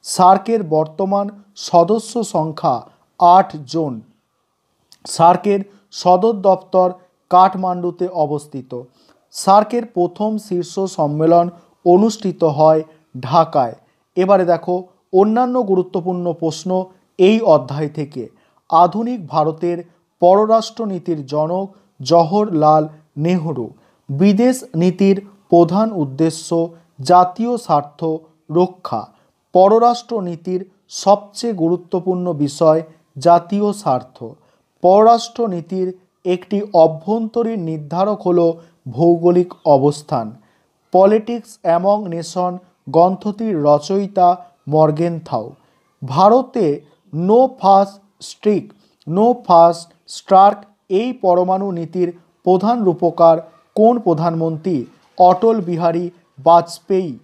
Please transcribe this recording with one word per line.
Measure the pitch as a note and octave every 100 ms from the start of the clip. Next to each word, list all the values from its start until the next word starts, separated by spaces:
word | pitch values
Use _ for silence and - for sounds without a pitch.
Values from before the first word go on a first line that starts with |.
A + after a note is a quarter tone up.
| -
সার্কের | - F#3 G3 G3 A3+
বর্তমান | E3+ D#3 D#3 D#3 F#3+ G3+ G3+ - _ -
সদস্য | - F3 E3+ A3 - A#3+
সংখ্যা | G#3+ F3+ D#3+ D3+ E3 A#2+ - _ _ _
আট | F3 F#3 G3 D#3 C3
জন। | D#3+ D3+ A2+ _ _ _ _ _ _ _ _ _ _ -
সার্কের | - E3 F3+ G#3 G3 G3 _ _
সদর | - F3+ F3+ A3+ G#3+
দপ্তর | G3 F#3 - F#3 F3+ F3+ _ _ _
কাঠমান্ডুতে | F3+ F#3 F#3 F#3 F3+ F3 F3 F#3
অবস্থিত। | F3+ D3+ D3 C#3+ C#3 B2+ B2 B2 _ _ _ _
সার্কের | - - G3+ G#3+ A#3+ A3+
প্রথম | - F3 F3 G#3+ G#3+
শীর্ষ | - F3+ E3+ - F#3+ -
সম্মেলন | D3 D3+ D#3+ E3+ F3 - _ _ F3
অনুষ্ঠিত | F3+ A3 G#3 F#3+ E3+
হয় | E3 C#3+ D#3 D#3+ D#3 _ _ B2+
ঢাকায়। | A#2+ D#3 D#3+ D3+ A#2+ A2 _ _ _ -
এবারে | F#3 G3 F3
দেখো | E3+ F3 F3+ F3+ _ _
অন্যান্য | F#3+ G#3 A3+ B3 B3+
গুরুত্বপূর্ণ | G#3 F#3 F3+ F#3+ E3+ F3+ F3
প্রশ্ন | E3+ E3 D#3 F#3 F#3 F#3 _ _ -
এই | F#3 A3
অধ্যায় | A3 D3+ C3 C#3+ D3+
থেকে। | D3+ C#3+ C3 A2 _ _ _ _
আধুনিক | D#3+ F3 G3 A#3 B3 D3+
ভারতের | E3 D#3 D#3 F3 E3+ E3+ _ _ _
পররাষ্ট্রনীতির | F3 G3 G#3+ A3+ G#3+ - A3 F#3 F3 D#3 C3+
জনক | D3 D#3 F3+ G3 _ _ _
জওহরলাল | C3 E3+ D#3+ G3+ G#3+ D#3+ D3+ D#3 D#3 - _ C#3+
নেহরু। | D#3+ F3+ D#3+ B2+ A2 - _ _ -
বিদেশ | C#3 G3 G3 B3 B3+ - D#3+
নীতির | F3+ F3+ G3 G3 - _ _
প্রধান | E3+ E3+ F#3 A3+
উদ্দেশ্য | G3 C#3 C3+ D#3+ D#3+ - E3+ E3 - _ _
জাতীয় | C3 F3+ F3+ F3+ A#3 A#3+
স্বার্থ | - D3 C#3+ _ E3 D#3+ _ _ _
রক্ষা। | D#3 F3+ - - A2+ - _ _ _ _ F3+
পররাষ্ট্রনীতির | F#3+ A3+ A#3 A#3+ - A3+ F3+ E3 F3 F#3 F#3+ _ _
সবচেয়ে | - G3 G3+ - - A#3 G3
গুরুত্বপূর্ণ | D#3+ F3 F3 F#3 F#3 F3+ F3+
বিষয় | D#3 C#3+ C#3+ D#3+ D#3+ E3 _ _ C#3
জাতীয় | E3+ E3+ F3 G3+ G#3
স্বার্থ। | G3+ D#3+ B2+ - _ A#2 - _ _ _ _
পররাষ্ট্রনীতির | F3 G3 A3 A#3 - - A#3 F3 D#3+ F#3 F#3 F#3 _ _ F#3
একটি | F3+ - G3+ G#3
অভ্যন্তরীণ | F3 D#3+ D#3 - A3+ A3 A#3 A3+ A3+ E3
নির্ধারক | D#3+ D3 E3+ G3 G3+
হল | F#3 F3 E3+ E3 _ _ C3
ভৌগোলিক | A#2 E3+ E3+ E3+ F3 F3+ - E3
অবস্থান। | C#3+ C#3+ D3 - C3+ A2 - _ _ _ _ _
পলিটিক্স | F3+ G3 G#3+ G#3+ A#3+ - -
অ্যামং | - E3+ F#3+ G#3 G3+
নেশন | E3+ E3 F#3 F3+ F3+ _ _ -
গ্রন্থটির | D#3+ F3+ F#3+ G#3+ G#3 A3+ E3+
রচয়িতা | D3 D3 - G3 G3 G3 F3+ F3+ - _ -
মর্গেনথাউ। | D3+ D#3 D3+ E3+ E3 D#3+ A#2+ A2 - _ _ _ _
ভারতে | C3 C3+ G3 B3 C4 - E3+ C#3+ _ _ _
no | D3+ F3+ A3+ C4 C4
first | F#3+ G3 G3 - _ _
strike, | - - G#3 F#3+ G#2 _ _ _ -
no | F3 A3+ A#3+ A3
first | E3+ E3+ E3+ - _ _
strike | - - F#3+ G3+ G#3 - _ _
এই | F#3+ B3
পরমাণু | B3 F#3 F3+ F3+ F#3+ G3
নীতির | E3+ E3 F3+ F3 F3 _ _
প্রধান | - F3+ G3+ A#3+
রূপকার | F#3+ D#3+ E3+ E3+ E3 E3 E3 _ _ -
কোন | A3 A#3+
প্রধানমন্ত্রী? | F#3+ D#3 E3+ E3 D#3+ D#3+ F#3 D3+ A2+ _ _ -
অটল | F3+ F#3 A3+ A3
বিহারী | F3 E3 E3+ E3+ F3 _ _ -
বাজপেয়ী। | C#3+ E3+ E3+ - _ F#3+ F3+ A2+